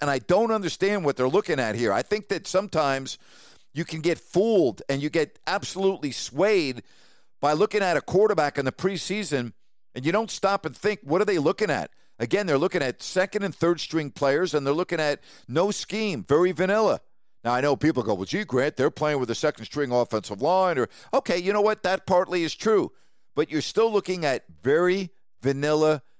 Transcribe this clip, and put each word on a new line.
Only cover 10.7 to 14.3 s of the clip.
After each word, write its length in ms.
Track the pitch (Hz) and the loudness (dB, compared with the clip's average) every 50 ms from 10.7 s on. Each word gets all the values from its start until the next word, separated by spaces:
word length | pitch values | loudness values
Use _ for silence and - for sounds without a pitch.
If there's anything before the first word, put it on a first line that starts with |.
| 123 | -10
think, 240 | - - 208 208 - | -4 -2 -2 -2 -2
"What 180 | - 139 151 185 | -2 0 0 2
are 40 | 208 | 2
they 140 | 202 196 165 | 2 0 2
looking 320 | 139 165 196 - 214 180 | 2 0 0 0 0 0
at?" 200 | 143 104 76 - - - - - - - | 0 -2 -4 -6 -12 -20 -20 -20 -8 -8
Again, 260 | 113 117 170 202 208 | -2 -2 0 0 2
they're 100 | 180 143 | 2 2
looking 260 | 135 160 190 - 175 | 2 2 0 0 -2
at 200 | 143 127 117 - | -2 -2 -4 -6
second 400 | - - - 185 185 - - 208 | -12 -4 -2 -2 -2 0 -2 -4
and 100 | 202 185 | -4 -4
third 280 | 147 - 170 170 175 156 | -2 0 0 0 0 0
string 320 | - - 156 160 151 139 | -4 -4 -4 -4 -4 -4
players, 420 | - - 143 139 | -4 -2 0 2